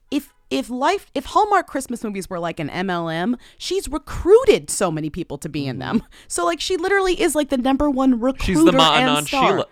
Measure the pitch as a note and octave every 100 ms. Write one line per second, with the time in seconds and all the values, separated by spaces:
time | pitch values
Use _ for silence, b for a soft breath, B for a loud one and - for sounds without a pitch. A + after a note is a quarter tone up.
0 | _ C#4 - _ _ C4+ A#3 B3 C#4+ G4
1 | - C#4 - E4 G#4 G4 - C#4 C4+ A#3+
2 | A3 G3 - F3+ E3+ E3 D3 - F#3+ F3
3 | E3 D#3+ F#3 B3 B B - F#4+ - D4+
4 | - - D#4+ A4 C5 G#3+ C#3+ - F#3 D#3
5 | D#3 F3 D#3+ C#3+ D#3+ D3+ - A2+ - A3+
6 | - B B - E4+ E4+ - F#4 F#4 G4
7 | F#4+ F4+ E4 D4+ D4 C4+ B3+ C4+ D4 C4
8 | C4+ A#3+ B3 C4 - F#3+ D#4+ C4 D#3+ -
9 | - - D3 C#4+ A#3 C#3 -